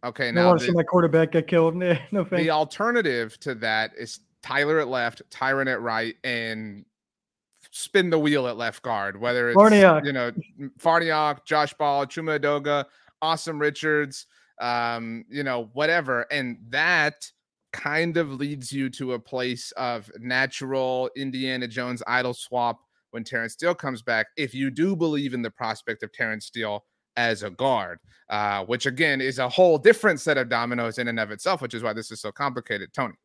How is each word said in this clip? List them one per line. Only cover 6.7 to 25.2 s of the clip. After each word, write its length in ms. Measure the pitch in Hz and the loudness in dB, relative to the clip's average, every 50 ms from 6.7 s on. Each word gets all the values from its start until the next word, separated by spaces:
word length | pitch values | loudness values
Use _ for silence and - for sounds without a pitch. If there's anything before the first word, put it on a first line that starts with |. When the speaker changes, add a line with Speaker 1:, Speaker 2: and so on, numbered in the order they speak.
| 101 101 98 _ _ _ _ _ _ _ _ _ _ _ _ _ _ _ _ - | -14 -16 -20 _ _ _ _ _ _ _ _ _ _ _ _ _ _ _ _ -18
Speaker 1:
spin 380 | - - - - _ 202 185 175 | -14 -12 -14 0 _ 2 2 4
the 100 | 165 160 | 2 2
wheel 300 | 151 151 147 143 127 123 | 2 2 2 2 0 -2
at 80 | 117 | -4
left 260 | 107 117 117 101 - | -4 -6 -6 -6 -6
guard, 380 | - 127 113 104 98 98 95 98 | -6 -4 -4 -2 -4 -6 -6 -4
whether 300 | 113 120 123 123 120 120 | -2 -2 0 0 0 4
it's, 80 | 120 196 | 8 8
Speaker 2:
Farniok. 480 | 208 220 214 208 196 185 160 151 143 | 8 10 10 10 10 10 8 6 2
Speaker 1:
you 80 | 143 139 | 0 -2
know, 180 | 131 123 120 - - 151 - _ - 139 135 _ _ | -2 -2 -2 -4 -8 -12 -12 _ -14 -14 -14 _ _
Farniok, 680 | - 170 165 170 170 165 156 156 151 151 147 139 _ | 2 2 4 4 2 2 2 2 2 0 0 -4 _
Josh 300 | - 156 151 147 139 - | 0 2 2 2 0 -2
Ball, 320 | _ 156 147 143 143 139 | _ 0 0 2 0 0
Chuma 320 | 135 - 170 160 160 151 147 | -2 -6 -6 -4 -2 -2 0
Edoga, 460 | 139 143 147 143 135 147 147 143 135 _ _ _ _ _ _ _ | 0 0 0 0 0 0 0 0 -2 _ _ _ _ _ _ _
Awesome 380 | 156 160 165 160 - 165 160 147 | -2 -2 -2 -2 -4 -8 -4 -2
Richards, 640 | 147 151 143 - - 156 151 147 147 139 131 - - _ _ _ _ _ _ - | -2 -2 -2 -2 -2 0 0 0 0 -4 -8 -16 -18 _ _ _ _ _ _ -8
um, 680 | - 120 120 120 117 117 120 117 117 113 113 117 - _ | -4 -2 -2 -2 -2 -2 -4 -4 -8 -10 -10 -12 -14 _
you 140 | 120 143 | -8 -6
know, 260 | 143 135 127 120 117 107 120 | -4 -4 -4 -4 -6 -8 -4
whatever. 480 | 135 151 156 170 175 151 131 127 120 120 - | -2 0 2 2 0 0 0 -2 -2 -2 -2
And 240 | 147 147 131 123 117 - 104 117 | -4 -4 -4 -4 -8 -10 -12 -6
that 600 | 123 143 156 170 180 165 151 151 147 _ - - _ _ _ _ _ _ _ _ | -2 0 2 4 4 4 2 0 -2 _ -18 -20 _ _ _ _ _ _ _ _
kind 440 | - - - 147 147 156 170 170 160 | -16 -8 -4 -2 0 0 0 0 0
of 160 | 170 165 143 | 0 -2 -2
leads 400 | 135 127 143 147 147 139 127 120 | -4 -6 -6 -6 -6 -8 -10 -8
you 160 | 139 139 135 131 | -4 -4 -4 -4
to 240 | 127 - 139 127 | -4 -6 -6 -4
a 60 | 123 117 | -6 -6
place 520 | 113 - - 127 123 127 123 120 - - | -6 -8 -6 -4 -4 -4 -4 -6 -8 -12
of 380 | - - 131 123 120 113 101 - - - | -8 -6 -4 -4 -4 -6 -8 -14 -18 -14
natural 920 | 117 123 127 127 135 131 - - 139 131 135 135 131 127 131 127 131 127 - | -6 -2 0 0 0 -2 -4 -8 -6 -4 -2 -2 0 0 0 -2 -2 -4 -4
Indiana 540 | 135 139 135 127 131 131 131 131 127 123 120 | -6 -8 -6 -4 -4 -4 -4 -4 -4 -6 -6
Jones 340 | 113 127 123 123 123 113 113 | -6 -6 -6 -6 -6 -8 -4
idol 260 | - 120 127 127 127 | 0 0 0 0 0
swap 480 | 123 - - - 123 123 120 120 113 - _ _ _ _ _ _ | -4 -6 -10 -6 -4 -2 -2 -2 -2 -6 _ _ _ _ _ _
when 120 | - 117 | -12 -12
Terrence 300 | 113 - 131 117 113 113 | -12 -6 -6 -6 -6 -6
Steele 220 | - - 156 170 175 | -8 -2 -2 -2 -2
comes 260 | - - 139 131 110 | 0 -4 -8 -8 -6
back, 280 | 113 - 117 110 107 - _ - | -4 -2 0 0 0 -2 _ -6
if 160 | 147 123 113 | -6 -6 -4
you 160 | 131 135 135 | -4 -4 -4
do 260 | 127 147 160 190 196 | 0 0 0 0 0
believe 380 | 165 170 160 151 143 | 0 0 0 0 -2